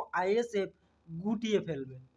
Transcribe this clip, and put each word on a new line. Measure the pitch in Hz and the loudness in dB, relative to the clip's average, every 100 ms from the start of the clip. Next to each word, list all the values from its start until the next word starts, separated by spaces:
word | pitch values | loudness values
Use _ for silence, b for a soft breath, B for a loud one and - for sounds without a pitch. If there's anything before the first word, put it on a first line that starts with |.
| - | 0
আইএসএফ | 175 185 220 233 208 190 - _ _ - | 0 4 4 2 0 -2 -6 _ _ -12
গুটিয়ে | 165 196 220 226 196 | -6 -2 0 2 2
ফেলবে। | - 147 131 - - | 2 -4 -6 -12 -18